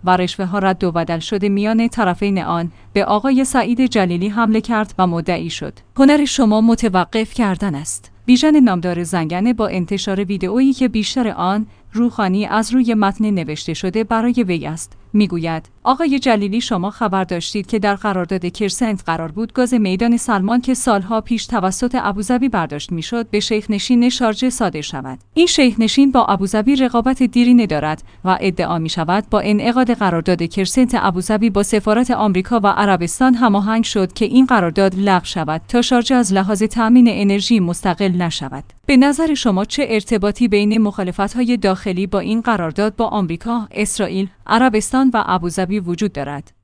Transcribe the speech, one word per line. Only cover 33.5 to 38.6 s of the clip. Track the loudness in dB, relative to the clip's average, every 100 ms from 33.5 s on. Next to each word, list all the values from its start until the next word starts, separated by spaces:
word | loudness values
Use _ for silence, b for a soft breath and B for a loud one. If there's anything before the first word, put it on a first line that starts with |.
| 2 2 0
شد | 0 0 -2
که | -2 2
این | 4 4
قرارداد | 4 2 2 2 2
لغو | 2 2 0
شود | -6 -4 -4 -2
تا | 0
شارجه | 2 2 2 2
از | 2
لحاظ | 2 0 0
تأمین | 0 0 4 6 6
انرژی | 4 0 0 2 0
مستقل | 0 -2 -4 0 0
نشود. | 0 -2 -4 -8 -12